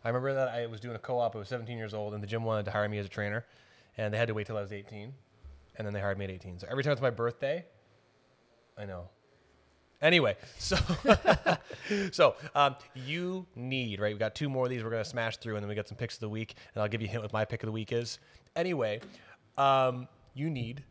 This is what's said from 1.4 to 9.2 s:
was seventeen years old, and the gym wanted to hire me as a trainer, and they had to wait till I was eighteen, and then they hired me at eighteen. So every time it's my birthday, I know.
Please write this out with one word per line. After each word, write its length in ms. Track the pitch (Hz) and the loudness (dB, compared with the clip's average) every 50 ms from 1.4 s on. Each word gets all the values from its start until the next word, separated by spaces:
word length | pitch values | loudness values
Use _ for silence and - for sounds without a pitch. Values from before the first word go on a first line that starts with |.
was 80 | 101 98 | -8 -6
seventeen 300 | 127 123 120 117 120 117 | -6 -6 -6 -6 -6 -6
years 160 | 110 107 101 | -6 -6 -4
old, 200 | 107 104 104 104 | -4 -4 -4 -4
and 80 | 107 | -4
the 60 | 101 98 | -6 -2
gym 160 | 110 113 113 | -2 -2 0
wanted 220 | 113 110 107 104 | 2 2 2 0
to 60 | 98 | 0
hire 180 | 101 107 104 104 | 2 2 2 2
me 80 | 107 104 | 0 -2
as 80 | 101 | -4
a 40 | 95 | -4
trainer, 360 | - - 104 101 104 110 120 - - - - - - - - _ _ - | -4 -4 -2 -2 -2 -4 -6 -8 -20 -20 -20 -20 -20 -20 -20 _ _ -4
and 160 | 113 107 104 | -2 -2 2
they 40 | 110 | 0
had 100 | 117 113 | 0 0
to 60 | 110 | 0
wait 140 | 107 104 - | -2 -4 -4
till 100 | 113 107 | -4 -6
I 40 | |
was 120 | 101 95 104 | -4 -6 -8
eighteen, 400 | 101 101 101 110 104 104 120 135 - - _ _ - - - - - - _ _ - | -12 -12 -12 -12 -12 -12 -12 -14 -16 -20 _ _ -20 -20 -20 -20 -20 -20 _ _ -6
and 100 | 110 104 | -6 -4
then 60 | 101 | -2
they 80 | 101 | 0
hired 160 | 98 101 98 95 | 0 0 0 0
me 80 | 101 | -2
at 60 | 95 | -4
eighteen. 280 | 92 90 - 95 90 90 | -4 -8 -10 -12 -12 -10
So 80 | - - | -8 -4
every 140 | - 135 135 | -2 0 2
time 80 | 147 | 2
it's 100 | 147 120 | 2 4
my 100 | 131 131 | 2 0
birthday, 540 | 113 95 117 120 117 - - 135 147 175 175 - _ - _ _ _ _ _ _ _ _ _ _ _ _ _ _ _ _ _ _ _ - | 2 2 0 0 0 0 0 0 0 -2 -4 -10 _ -20 _ _ _ _ _ _ _ _ _ _ _ _ _ _ _ _ _ _ _ -12
I 60 | 104 | -10
know. 240 | 101 95 90 87 90 _ _ | -8 -8 -10 -10 -12 _ _